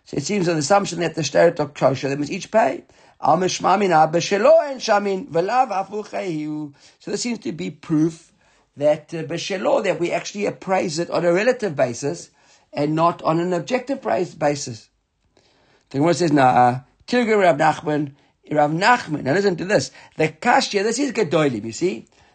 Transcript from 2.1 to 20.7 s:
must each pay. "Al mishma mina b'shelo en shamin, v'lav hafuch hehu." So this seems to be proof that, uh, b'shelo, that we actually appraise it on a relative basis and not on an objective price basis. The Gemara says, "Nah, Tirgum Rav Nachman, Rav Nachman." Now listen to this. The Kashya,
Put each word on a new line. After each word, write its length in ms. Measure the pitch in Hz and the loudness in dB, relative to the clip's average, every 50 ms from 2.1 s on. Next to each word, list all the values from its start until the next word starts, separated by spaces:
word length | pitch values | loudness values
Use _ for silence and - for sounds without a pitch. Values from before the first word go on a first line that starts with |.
| 139 | -4
must 160 | 143 147 143 | -4 -4 -6
each 200 | 175 185 - - | -6 -10 -8 -2
pay. 320 | - 220 - 131 - - - _ _ _ _ _ _ - | 0 2 2 2 -2 -6 -12 _ _ _ _ _ _ -4
"Al 180 | - - 156 170 | 0 2 2 2
mishma 420 | 185 175 - - 170 175 185 208 | 2 -2 -2 -2 0 0 2 2
mina 280 | 202 185 165 156 160 156 156 | 2 4 4 4 4 4 2
b'shelo 560 | 170 165 - 202 196 220 277 320 330 302 285 | -2 -2 0 -2 2 6 6 6 6 6 2
en 80 | 269 240 | -6 -8
shamin, 520 | - - 202 202 202 196 196 190 - - | -2 0 0 2 2 0 -4 -4 -6 -4
v'lav 400 | 143 165 175 196 233 254 262 233 | -2 -2 -2 0 2 2 2 0
hafuch 380 | 196 190 190 - 196 214 202 - | 0 -6 -6 -6 -8 -12 -10 -8
hehu." 640 | - 196 202 190 160 151 151 151 151 151 151 143 139 _ _ - _ _ | -8 -8 -6 -6 -6 -6 -6 -6 -8 -8 -8 -10 -14 _ _ -20 _ _
So 100 | - 165 | -12 -8
this 140 | - - - | -8 -6 -4
seems 160 | 240 233 - | -6 -6 -6
to 120 | - - | -6 -10
be 200 | 170 156 180 185 | -8 -8 -8 -10
proof 600 | - - - - 160 151 156 170 160 - - _ _ _ _ _ _ _ _ _ _ 135 | -10 -12 -6 -2 0 2 2 0 -2 -6 -20 _ _ _ _ _ _ _ _ _ _ 0
that, 340 | 143 151 151 156 - - 170 | 2 2 2 0 -2 -10 -10
uh, 100 | 160 151 | -8 -8
b'shelo, 600 | 139 170 170 165 - 196 190 220 285 269 - 214 | -6 -8 -8 -6 -6 -6 -4 0 0 0 2 2
that 140 | 190 170 156 | 0 -2 -2
we 120 | 170 170 | -2 -2
actually 340 | - 175 - - - 208 202 | -2 -4 -6 -6 -8 -6 -6
appraise 540 | 190 139 - - 185 190 190 - 185 143 160 | -6 -6 -8 -6 -2 -2 -2 -2 -2 -4 -6
it 100 | 170 - | -6 -4
on 160 | - 156 170 | -4 -2 0
a 80 | 175 170 | 2 2
relative 420 | 190 214 254 247 247 214 190 147 | 2 2 0 0 0 -2 -6 -2
basis 540 | 139 135 123 117 - 139 143 175 165 - - _ _ _ _ _ _ _ _ - | -2 -2 -2 -2 -6 -6 -6 -6 -6 -12 -20 _ _ _ _ _ _ _ _ -6
and 200 | 147 147 151 156 | -4 -2 -2 0
not 300 | 160 165 170 175 - - | 2 2 0 0 0 -2
on 160 | 147 160 170 | 0 0 0
an 140 | 175 180 180 | 0 0 -2
objective 500 | 175 170 - 254 247 247 - 277 - - | -4 -4 -2 -4 -4 -4 -4 -8 -6 -2
price 320 | 214 220 - 180 - - | -2 -2 -2 -2 -4 -6
basis. 540 | - 156 147 147 135 - 131 113 - - _ _ _ _ _ _ _ _ _ _ _ _ _ _ _ _ _ _ _ _ _ | -2 -2 -2 -2 -2 -6 -10 -12 -14 -16 _ _ _ _ _ _ _ _ _ _ _ _ _ _ _ _ _ _ _ _ _
The 80 | - 135 | -2 0
Gemara 140 | 147 170 170 | 2 2 2
says, 180 | - 175 160 | 2 2 2
"Nah, 500 | 143 143 131 127 123 123 123 123 123 131 - _ _ _ _ - | 4 4 4 6 6 6 6 4 4 0 -8 _ _ _ _ -2
Tirgum 340 | 240 247 240 214 214 208 | 0 0 2 2 2 4
Rav 160 | 190 175 151 143 | 4 4 4 4
Nachman, 540 | 156 156 147 - - 151 151 147 151 139 139 _ _ _ _ _ _ - | 2 2 0 0 -2 -2 -2 -2 -2 -4 -8 _ _ _ _ _ _ -4
Rav 180 | 151 151 147 147 | 0 2 2 2
Nachman." 520 | 160 165 196 226 247 - - 160 151 139 - | 2 2 4 4 2 2 0 -6 -6 -4 -2
Now 100 | 127 147 | 0 0
listen 220 | 196 202 202 180 | 2 2 0 0
to 100 | 160 160 | -2 -4
this. 240 | 190 214 170 - - - - - - _ - | 0 0 0 0 -2 -10 -20 -20 -16 _ -2
The 100 | 156 156 | -2 -2
Kashya, 560 | - - - 240 240 226 220 - | -2 -2 0 2 2 2 2 0